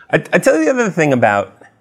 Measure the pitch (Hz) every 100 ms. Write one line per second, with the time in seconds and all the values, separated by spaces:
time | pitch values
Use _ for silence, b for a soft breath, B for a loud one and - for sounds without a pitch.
0 | B 156 - 185 269 311 311 254 220 165
1 | 151 123 113 101 98 - - _